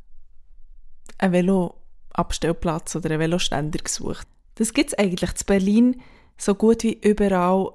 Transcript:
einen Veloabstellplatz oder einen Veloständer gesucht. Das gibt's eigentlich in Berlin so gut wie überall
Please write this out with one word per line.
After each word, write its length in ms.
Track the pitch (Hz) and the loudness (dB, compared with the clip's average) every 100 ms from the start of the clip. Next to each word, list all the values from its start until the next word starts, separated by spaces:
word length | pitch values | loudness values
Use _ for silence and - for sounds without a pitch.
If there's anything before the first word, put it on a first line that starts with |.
| - - - - - - - - - - - - | -16 -16 -16 -20 -20 -20 -18 -18 -18 -16 -16 -4
einen 140 | 190 | 2
Veloabstellplatz 1600 | 180 180 190 175 - - - - - 170 - 156 165 180 156 - - | 4 4 2 0 -6 -18 -18 -6 -4 -2 -2 -2 -2 -2 -4 -4 -6
oder 140 | 160 | -2
einen 100 | 156 | -2
Veloständer 580 | 160 175 - - 151 160 | 0 0 0 -2 -2 -4
gesucht. 480 | - - - 170 - _ _ - | -6 -6 -6 -8 -12 _ _ -4
Das 160 | 220 | -2
gibt's 220 | - - | 0 0
eigentlich 360 | - 202 175 170 | 0 0 0 -4
in 160 | - - | -4 0
Berlin 560 | 196 190 214 247 254 - - _ - | 2 4 4 4 2 -8 -20 _ -4
so 180 | - | -2
gut 280 | 196 220 226 | 2 4 4
wie 160 | 226 - | 0 0
überall 720 | 208 208 202 185 180 190 185 | 2 4 2 2 2 2 0